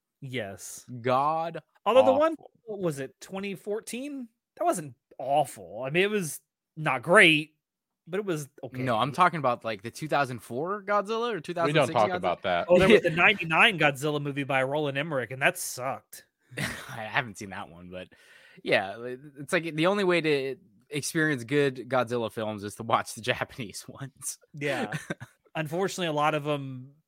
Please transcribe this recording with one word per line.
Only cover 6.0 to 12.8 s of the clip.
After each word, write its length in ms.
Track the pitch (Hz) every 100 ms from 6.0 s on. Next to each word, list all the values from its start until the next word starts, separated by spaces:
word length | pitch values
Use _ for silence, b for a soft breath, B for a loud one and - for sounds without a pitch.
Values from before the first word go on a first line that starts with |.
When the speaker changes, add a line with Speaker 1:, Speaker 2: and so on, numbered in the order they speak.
Speaker 1:
it 80 | 202
was 300 | 214 165 - _ _ _ -
not 280 | 156 131
great, 480 | 127 196 185 151 156 _ _ _ _ _ -
but 120 | 185
it 60 | 202
was 220 | 156 143 _
okay. 180 | 123 127
Speaker 2:
No, 160 | 127 110
I'm 140 | 131
talking 260 | 143 180 165
about, 260 | 131 120
like, 200 | 113 110
the 80 | 117
two 160 | - 151
thousand 320 | 151 131 123
four 420 | - 120 170 208
Godzilla 520 | 190 208 196 226 240
or 20 | 196
Speaker 3:
We 60 |
don't 20 |
Speaker 2:
two 100 | -
thousand 220 | 175 170 156 131
six 40 |
Speaker 3:
talk 160 | 139 104
Speaker 2:
Godzilla? 60 | 90
Speaker 3:
about 260 | 90 85
that. 220 | 98 87 -
Speaker 1:
Oh, 120 |
there 100 | 180